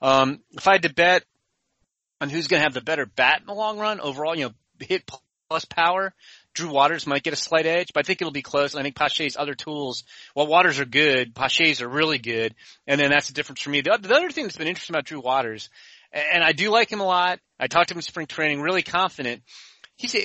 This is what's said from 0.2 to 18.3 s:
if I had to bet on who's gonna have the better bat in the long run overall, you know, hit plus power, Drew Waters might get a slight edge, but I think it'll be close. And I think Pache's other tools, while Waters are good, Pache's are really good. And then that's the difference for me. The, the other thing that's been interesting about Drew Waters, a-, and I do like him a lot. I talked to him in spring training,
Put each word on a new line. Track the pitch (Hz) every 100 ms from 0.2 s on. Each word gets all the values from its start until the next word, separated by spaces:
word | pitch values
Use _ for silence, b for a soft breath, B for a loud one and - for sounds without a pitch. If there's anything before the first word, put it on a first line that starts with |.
| 131 143 _
if | 151 -
I |
had | 196
to | 170
bet | 143 175 180 - _ _ _ _ _ _ _ _ -
on | 143
who's | 156 151
gonna | 175
have | 151
the | 127
better | 117 160 123
bat | - 127 151
in | -
the |
long | 202 214 208
run | 214 208
overall, | 147 135 151 165
you | 127
know, | 110 _ -
hit | 131 185 - - _ _ -
plus | 160 -
power, | - 170 185 190 - b b b
Drew | - 170
Waters | 139 143 165 -
might | 139
get | 165
a | 147
slight | - 160 160
edge, | 170 180
but | 151
I | 147
think | 185
it'll | 170
be | 139
close. | 131 143 143
And | 147
I |
think | 139 131
Pache's | 147 - 151 131
other | 147
tools, | 139 - 151 139 120 - B B
while | - 151
Waters | 165 180 139
are | 135
good, | 131 151 131 123
Pache's | 113 131 - 165 135
are | 123
really | 139 156 143
good. | 113 113 113 - b b -
And | 143
then | 143
that's | 147 -
the |
difference | 135 147 135
for | -
me. | 143
The, | 135 226
the | 190 262
other | 349
thing | 285 233
that's | 160
been | 160
interesting | 185 - 160
about | 135
Drew | 151
Waters, | 123 135 120 107 - b b b b
a-, | - 151 175
and |
I | 160
do | 156 202
like | 220 220
him | 214
a | 190
lot. | 180 180 180 _ -
I | 131
talked | 165 175
to |
him | 175
in |
spring | 156 -
training, | 160